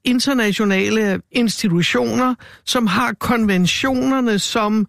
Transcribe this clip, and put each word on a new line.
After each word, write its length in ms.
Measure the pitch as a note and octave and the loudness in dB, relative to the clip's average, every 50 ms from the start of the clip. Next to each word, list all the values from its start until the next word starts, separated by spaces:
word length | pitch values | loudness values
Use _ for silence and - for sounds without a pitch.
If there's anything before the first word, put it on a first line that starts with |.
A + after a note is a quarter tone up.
| - | -2
internationale 1160 | B3+ B3 B3+ - C#4 C#4 B3+ A3+ G#3 F#3+ - A3 G3+ F#3+ F#3+ G3 G#3 G#3+ A3 A3 G3+ F#3+ F#3 - _ | -2 0 0 0 0 0 0 0 0 0 0 0 0 2 0 0 0 0 0 0 0 -2 -2 -4 _
institutioner, 1040 | - C4 A#3+ A3 - - - G#3+ E3+ E3+ E3+ - - C#3+ B2 A#2 A3 A#3 B3+ B3+ B3+ - - - - - _ | -2 -2 0 0 -2 -2 -2 0 2 2 2 0 0 0 0 0 0 0 0 0 -2 -4 -8 -18 -20 -12 _
som 220 | - - B3+ A#3+ G#3 | -4 -2 0 0 0
har 260 | F3 G#3+ B3+ - A3+ | 0 0 0 -2 -4
konventionerne 1300 | - - - B3 A#3 A3 G#3 G3 F3+ F3+ E3 - - - C4+ C4 B3+ B3+ C4+ C4+ C4+ B3+ A#3 G#3+ G3 | -4 -2 -2 0 2 2 2 2 2 2 2 0 0 -2 -2 0 0 0 0 0 0 0 0 0 0
som 480 | - - - A#3+ G#3+ G#3+ G#3+ G#3+ G#3 | -2 -2 -2 -2 0 0 0 0 0